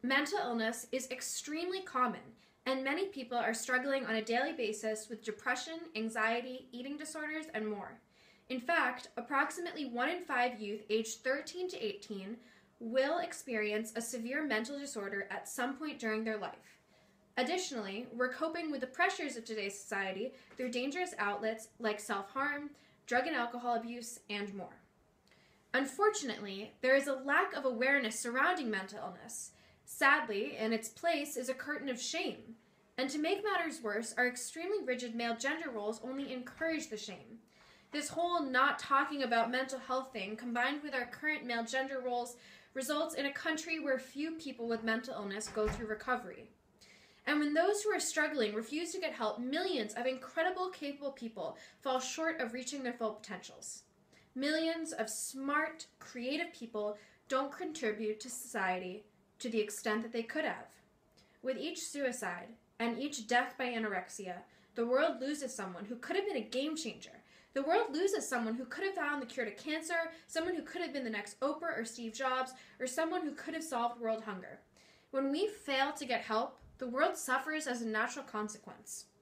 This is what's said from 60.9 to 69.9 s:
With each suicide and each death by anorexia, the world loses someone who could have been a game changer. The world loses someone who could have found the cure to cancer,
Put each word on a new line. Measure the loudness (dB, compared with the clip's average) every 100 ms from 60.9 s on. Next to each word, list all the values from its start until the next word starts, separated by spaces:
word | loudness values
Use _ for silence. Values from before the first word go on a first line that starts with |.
| _ _ _ _ _
With | -2 -2
each | -2 -4
suicide | -6 0 0 0 -4 -6 -10 -18 _ -2
and | 0 0
each | -2 -4 2
death | 4 4 -2
by | -2
anorexia, | 0 0 -2 -4 -8 -8 -8 -10 -20 _
the | -2 4
world | 6 6 2
loses | -2 -2 -4
someone | -4 -6 -6 -8
who | -8
could | 0 0
have | 2
been | -2
a |
game | 0 0 0 -2
changer. | -4 -8 -14 -18 -20 -20 -4
The | 0
world | 4 4 4
loses | 2 2 2 0
someone | 0 0
who | -2
could | -4 -2
have | -2
found | 0 0 0
the | -2
cure | -4
to | -4
cancer, | -4 -4 -4 0